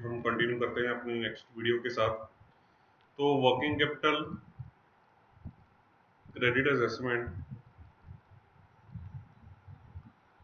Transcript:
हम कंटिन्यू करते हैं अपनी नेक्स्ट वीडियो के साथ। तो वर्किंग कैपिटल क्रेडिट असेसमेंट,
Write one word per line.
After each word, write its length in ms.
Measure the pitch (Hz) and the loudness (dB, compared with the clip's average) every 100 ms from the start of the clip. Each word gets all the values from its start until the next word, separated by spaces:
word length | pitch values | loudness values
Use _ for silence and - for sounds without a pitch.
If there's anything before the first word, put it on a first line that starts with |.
हम 160 | 120 120 | -6 -4
कंटिन्यू 380 | 117 117 120 120 | -2 0 0 0
करते 220 | 117 123 | -2 -2
हैं 80 | 123 | -2
अपनी 260 | 120 120 | -2 -4
नेक्स्ट 320 | 117 110 107 - 117 | -4 -4 -6 -14 -4
वीडियो 220 | 117 117 | 0 2
के 120 | 120 | 0
साथ। 280 | 113 110 110 110 _ - _ _ _ _ _ _ - | 0 0 0 -8 _ -20 _ _ _ _ _ _ 0
तो 120 | 143 139 | 2 6
वर्किंग 420 | 127 123 147 143 | 6 6 2 2
कैपिटल 420 | 147 - 156 151 165 - - - - - _ _ _ _ _ _ - - - _ _ _ _ _ - | 2 2 2 2 -2 -10 -14 -18 -18 -20 _ _ _ _ _ _ -18 -18 -20 _ _ _ _ _ -16
क्रेडिट 340 | 127 123 123 139 | 0 2 4 4
असेसमेंट, 600 | 131 117 117 127 120 120 - - - - - - - - - _ - _ _ _ _ - - - - - _ - - - - - - - - _ _ | 4 2 0 -2 -2 -2 -8 -10 -14 -18 -20 -20 -20 -20 -20 _ -20 _ _ _ _ -18 -16 -14 -16 -18 _ -20 -20 -20 -20 -20 -20 -20 -20 _ _